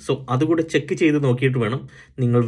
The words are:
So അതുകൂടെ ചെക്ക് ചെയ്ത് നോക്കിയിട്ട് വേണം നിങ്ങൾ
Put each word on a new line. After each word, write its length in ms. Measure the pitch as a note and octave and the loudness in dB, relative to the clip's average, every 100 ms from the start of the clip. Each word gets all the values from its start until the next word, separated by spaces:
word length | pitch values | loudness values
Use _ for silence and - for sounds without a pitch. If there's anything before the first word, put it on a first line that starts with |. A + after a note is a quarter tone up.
| - | -6
So 60 | C3 - | -6 -4
അതുകൂടെ 300 | B2+ D#3 E3 D#3+ | -2 2 0 0
ചെക്ക് 220 | D#3 D3+ | -2 -2
ചെയ്ത് 240 | F3+ E3 D3 | 0 2 2
നോക്കിയിട്ട് 340 | C#3 A#2+ C3+ B2+ | 0 2 0 0
വേണം 220 | A2 C#3 - - - - | -2 -4 -8 -20 -16 -4
നിങ്ങൾ 240 | A#2+ A#2+ | 0 2